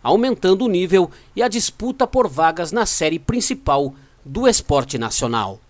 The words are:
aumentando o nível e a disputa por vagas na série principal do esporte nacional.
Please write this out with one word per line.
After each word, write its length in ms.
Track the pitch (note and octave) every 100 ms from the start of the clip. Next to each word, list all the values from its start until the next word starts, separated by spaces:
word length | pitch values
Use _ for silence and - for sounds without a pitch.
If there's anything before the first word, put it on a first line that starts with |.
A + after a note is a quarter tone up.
aumentando 640 | A2+ F#3 B3 A#3+ F#3 F#3+
o 40 | B3
nível 420 | F3+ F3+ F#3 F#3 - -
e 80 | -
a 60 | A#3+
disputa 580 | A3 - - A#3 C4 B3
por 220 | C4 G#3+
vagas 420 | C3+ D#3+ E3 E3
na 160 | A3 A3
série 320 | - D#3 D#3+
principal 720 | - A#3+ - - - C#3 C#3+ - - _
do 220 | - C3+ A3+
esporte 500 | A3+ - C#3+ C3 C3
nacional. 640 | A2+ - B2 A#2 G2 F#2+ _